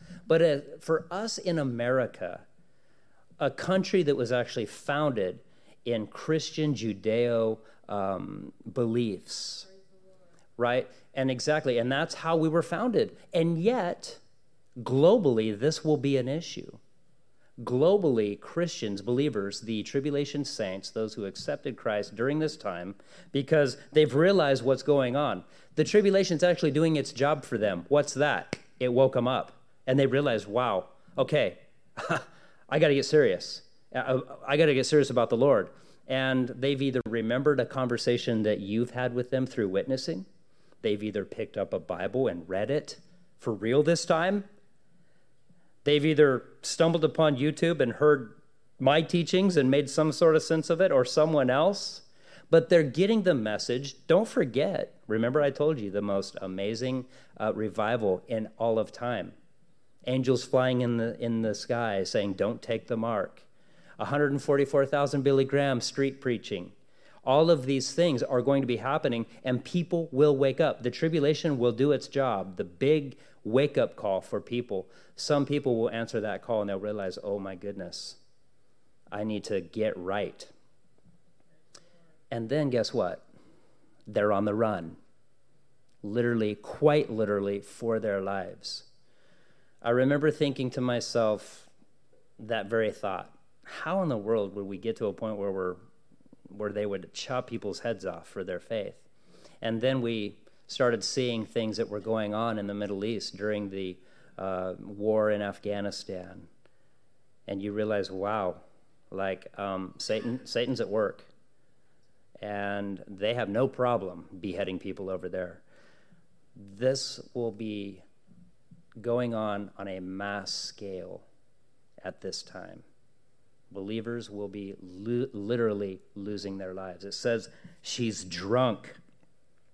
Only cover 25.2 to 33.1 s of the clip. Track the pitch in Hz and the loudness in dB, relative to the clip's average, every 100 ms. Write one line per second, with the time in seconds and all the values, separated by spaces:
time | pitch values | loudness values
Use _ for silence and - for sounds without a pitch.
25.2 | 143 92 - - - - 147 208 196 190 | -2 -4 -8 -20 -6 -2 4 6 6 4
26.2 | 185 156 180 170 160 139 160 156 135 - | 4 4 4 4 2 4 2 2 -2 0
27.2 | 143 151 - 117 104 90 85 147 139 131 | 2 0 -2 0 0 0 2 2 4 2
28.2 | 147 98 - - - - 127 120 131 131 | 2 0 -4 -12 -12 -4 2 6 6 4
29.2 | 123 123 - - - - - 135 135 135 | 0 0 -4 -12 -20 -6 2 4 4 4
30.2 | 143 110 101 113 123 95 - - - - | 2 0 0 0 2 0 -2 -12 -6 -2
31.2 | 131 151 104 - - - - - - 160 | 0 2 0 -4 -18 -20 -20 -10 -4 -4
32.2 | - - - - - 147 151 139 - | -6 -20 -20 -18 -4 2 4 4 4